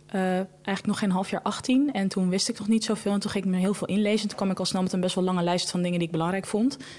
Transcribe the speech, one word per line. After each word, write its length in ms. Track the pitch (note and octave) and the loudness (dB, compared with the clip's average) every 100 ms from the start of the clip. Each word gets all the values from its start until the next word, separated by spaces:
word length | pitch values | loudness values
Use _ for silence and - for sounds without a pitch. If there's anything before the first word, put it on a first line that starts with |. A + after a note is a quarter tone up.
| - | -8
eh, 240 | G3 F#3 F#3 | -2 0 0
eigenlijk 500 | F#3+ - - G3 - | -2 -8 -6 -2 -2
nog 120 | G3+ | 0
geen 120 | G3+ | 2
half 200 | F#3 G3 | 0 0
jaar 120 | G3 | -2
achttien. 500 | G#3 - - B3+ C#4+ | -4 -4 2 2 2
En 160 | G3+ F#3+ | 0 0
toen 200 | G3 F3+ | 0 0
wist 200 | F#3+ - | 0 -2
ik 100 | A3+ | -2
nog 100 | G#3 | 2
niet 160 | A3 | 2
zoveel. 280 | A3 G#3 G3+ | 2 -2 0
En 80 | G3+ | 0
toen 100 | G3+ | 0
ging 140 | G3+ | -2
ik 60 | F#3+ | 0
me 60 | F3+ | 2
heel 180 | F#3 | 2
veel 120 | G3+ - | 0 0
inlezen. 420 | G3 G#3 G#3+ G#3 | 0 2 2 -2
Toen 80 | - | -2
kwam 140 | G3 | -2
ik 80 | F#3 | 0
al 60 | |
snel 180 | F#3 F#3+ | 0 0
met 100 | F#3 | 0
een 80 | F#3 | 0
best 140 | F3+ | 0
wel 100 | F#3 | 0
lange 180 | F#3 F3+ | 0 2
lijst 280 | E3+ F3 - | 2 0 0
van 120 | F3+ | -2
dingen 160 | F3 F3 | 0 0
die 80 | E3 | 0
ik 60 | |
belangrijk 340 | E3 E3+ F#3+ F#3+ | 0 0 -2 -2
vond. 300 | G#3+ B3 - - | 0 0 -2 -12